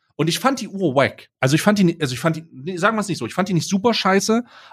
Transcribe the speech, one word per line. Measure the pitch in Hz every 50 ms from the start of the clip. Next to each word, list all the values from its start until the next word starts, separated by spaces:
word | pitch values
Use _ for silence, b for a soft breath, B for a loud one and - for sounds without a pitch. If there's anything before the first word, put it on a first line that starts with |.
| _ _ _
Und | - 143 160
ich | 165 -
fand | - 262 277 247
die | 220
Uhr | - - 190 196 156 123
wack. | 139 131 110 - - - - _ _
Also | - 131 143
ich | 156
fand | - 202 208 202
die | 190
ni-, | 170 165 165
also | 156 131 127
ich | 120
fand | - 165 160
die, | 160 160 -
nee, | 127 127 131 175 190
sagen | 170 170 208 226
wir's | 214 196
nicht | - 170 -
so, | -
ich | 202 -
fand | - 190 208
die | 185
nicht | 165 - -
super | 185 196 196 240 220
scheiße, | - - 196 190 196 - - 220 233 240 B B B B B